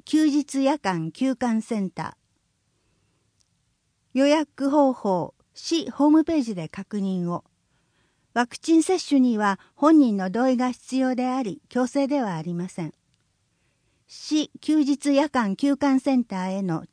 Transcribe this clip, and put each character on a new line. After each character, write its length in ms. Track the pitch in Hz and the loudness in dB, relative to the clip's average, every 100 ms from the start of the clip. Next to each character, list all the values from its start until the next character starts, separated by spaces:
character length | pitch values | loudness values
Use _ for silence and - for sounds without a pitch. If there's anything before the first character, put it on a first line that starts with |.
| - | -2
休 220 | 302 311 | 2 2
日 360 | 285 269 269 | 0 -2 -2
夜 160 | 269 302 | -2 0
間 320 | 196 170 160 | -2 -4 -6
休 240 | - 262 247 | -4 -4 -2
館 260 | 247 220 | -2 -2
セ 200 | - 220 | -4 -4
ン 100 | 190 | -6
タ 260 | - - - _ _ _ _ _ _ _ _ _ _ _ _ _ _ _ _ _ _ _ 254 | -6 -12 -14 _ _ _ _ _ _ _ _ _ _ _ _ _ _ _ _ _ _ _ 0
ー。 20 | |
予 80 | 285 | 4
約 440 | 311 294 - 277 | 4 0 -4 0
方 220 | 294 269 | 4 2
法、 420 | 247 208 180 147 _ _ | 2 -2 -2 -2 _ _
市 380 | - - 330 247 | -18 -4 -4 -4
ホ 160 | - 294 | 0 4
ー 20 | |
ム 140 | 311 | 6
ペ 140 | 311 320 | 4 0
ー 40 | |
ジ 140 | 233 180 | -2 -6
で 120 | 156 | -8
確 300 | - 190 214 | -12 -8 -4
認 320 | 196 185 175 | -4 -2 -4
を。 140 | 175 _ _ _ _ _ _ _ _ _ 233 | -6 _ _ _ _ _ _ _ _ _ -4
ワ 120 | 240 | -4
ク 120 | - | -6
チ 160 | - 330 | 2 2
ン 60 | |
接 260 | 311 370 - | 4 -2 0
種 120 | 277 | 2
に 180 | 254 214 | 2 2
は 220 | 208 190 _ - | 0 -2 _ 0
本 240 | 294 320 | 4 6
人 180 | 247 202 | 6 2
の 140 | 185 | -2
同 160 | 214 262 | 0 0
意 80 | 247 | 0
が 140 | 254 | -2
必 260 | 247 - 262 | -4 -6 -2
要 160 | 254 | -2
で 140 | 247 254 | -2 -2
あ 160 | 262 | -2
り、 180 | 214 - _ | -4 -8 _
強 160 | 247 254 | -2 -2
制 220 | 277 269 | -2 -2
で 160 | 285 | -2
は 120 | 220 165 | -2 -4
あ 60 | |
り 140 | 170 170 | -6 -6
ま 120 | 180 | -8
せ 160 | - | -8
ん。 100 | 156 - _ _ _ _ _ _ _ _ _ _ _ | -10 -10 _ _ _ _ _ _ _ _ _ _ _
市 420 | - - 302 - - | -18 -4 -2 -2 -8
休 220 | - 311 | -2 0
日 320 | 277 277 285 | 2 0 0
夜 160 | 277 302 | 0 2
間 260 | 254 208 190 | 0 -2 -2
休 220 | 277 277 | -2 0
館 220 | 285 269 | 2 0
セ 160 | 285 254 | 2 0
ン 80 | |
タ 140 | 233 190 | -2 -6
ー 140 | 185 | -6
へ 100 | 190 | -4
の 220 | 190 160 170 | -4 -4 -6